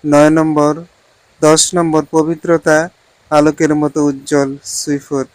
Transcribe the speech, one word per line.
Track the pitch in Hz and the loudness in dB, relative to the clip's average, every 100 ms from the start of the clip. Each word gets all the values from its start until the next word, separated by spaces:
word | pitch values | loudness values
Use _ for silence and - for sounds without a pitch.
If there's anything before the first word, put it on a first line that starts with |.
নয় | 151 147 151 | 2 4 4
নম্বর, | 160 160 151 147 151 170 _ _ _ _ _ | 2 0 0 0 -2 -10 _ _ _ _ _
দশ | 151 156 - | 2 2 0
নম্বর, | 180 165 156 147 | -2 0 -2 -2
পবিত্রতা | 160 156 165 170 165 165 156 170 _ _ _ _ | -2 -2 -4 -2 0 2 0 0 _ _ _ _
আলোকের | 151 151 147 156 151 | 2 2 0 -2 0
মতো | 151 156 147 | -2 -2 -2
উজ্জ্বল, | 135 139 147 139 139 - - | -4 -4 -2 -2 -6 -12 -12
সুইফট। | - 143 - 143 131 | -6 -6 -6 -8 -8